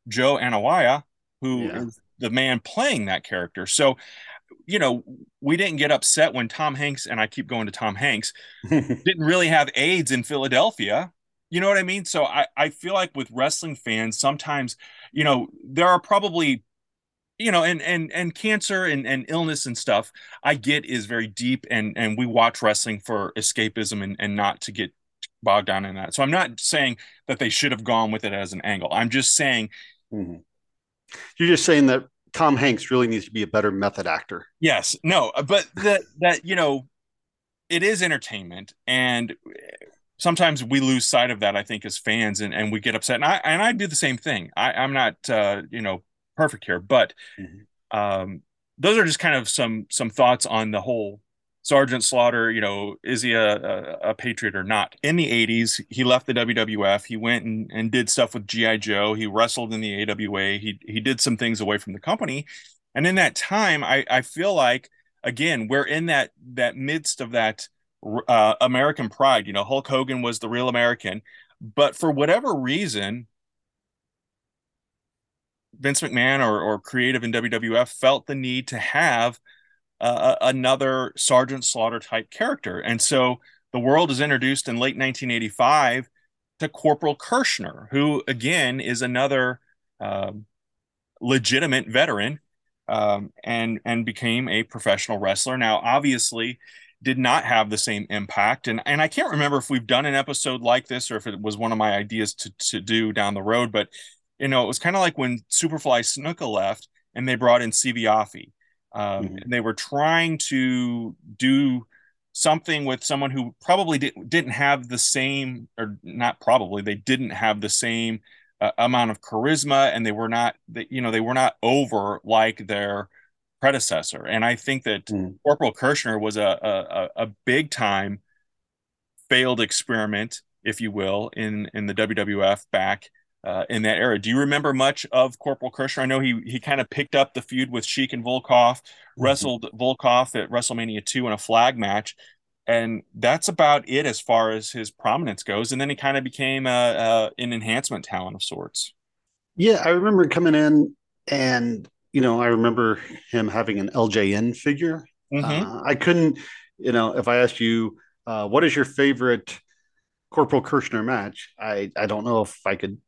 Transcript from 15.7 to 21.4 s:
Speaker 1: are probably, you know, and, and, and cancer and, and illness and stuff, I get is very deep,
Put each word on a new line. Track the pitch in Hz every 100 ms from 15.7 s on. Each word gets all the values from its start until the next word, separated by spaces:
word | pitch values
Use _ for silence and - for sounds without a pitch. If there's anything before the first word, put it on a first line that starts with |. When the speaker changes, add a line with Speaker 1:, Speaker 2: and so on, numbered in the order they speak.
| 135 175
Speaker 1:
are | 180
probably, | - 202 196 170 151 123 _ _ _ _ _ _ _ -
you | 220
know, | 175
and, | 165 170
and, | 151 175 160
and | 170 175
cancer | - 220 214 - 190 180
and, | 143 120
and | 131 127
illness | 160 160 147 131
and | 117
stuff, | - 107 - - - -
I | 139
get | 151 113 147 -
is | 127
very | 104 117 110
deep, | 98